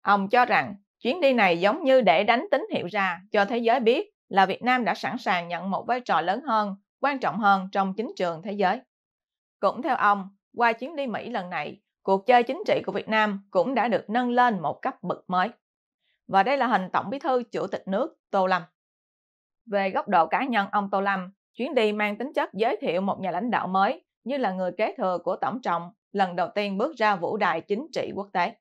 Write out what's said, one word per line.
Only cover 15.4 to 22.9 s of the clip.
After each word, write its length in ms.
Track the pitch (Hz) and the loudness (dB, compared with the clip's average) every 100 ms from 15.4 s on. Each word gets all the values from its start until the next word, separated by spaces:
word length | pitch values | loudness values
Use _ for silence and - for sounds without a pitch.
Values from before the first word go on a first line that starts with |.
| 190 - _ _ _ _ _ _ _ | -2 -4 _ _ _ _ _ _ _
Và 140 | 190 | 2
đây 140 | 196 277 | 2 2
là 100 | 247 | 2
hình 220 | 208 185 | 0 0
Tổng 180 | 175 190 | -2 -2
bí 80 | 269 | -6
thư 240 | 302 254 | 0 0
Chủ 240 | 247 175 185 | 0 -6 -4
tịch 160 | - - | -6 -4
nước 300 | 190 302 _ _ | -4 -4 _ _
Tô 160 | 202 185 | 0 2
Lâm. 160 | 185 165 _ _ _ _ _ _ _ _ _ - | 0 -2 _ _ _ _ _ _ _ _ _ -4
Về 240 | 202 196 | -2 0
góc 180 | 214 302 | -2 2
độ 180 | 185 160 | 2 4
cá 180 | 180 | 0
nhân 220 | 262 226 196 | 0 -2 0
ông 180 | 202 196 | -2 -2
Tô 100 | 196 | -2
Lâm, 320 | 196 196 180 _ _ | 0 -4 -6 _ _
chuyến 200 | _ 254 | _ -2
đi 180 | 269 214 | 2 2
mang 240 | 208 208 208 | 0 -4 -4
tính 160 | 262 | -6
chất 180 | 302 302 | -4 -4
giới 240 | 190 226 415 | 0 -2 0
thiệu 200 | 254 | -2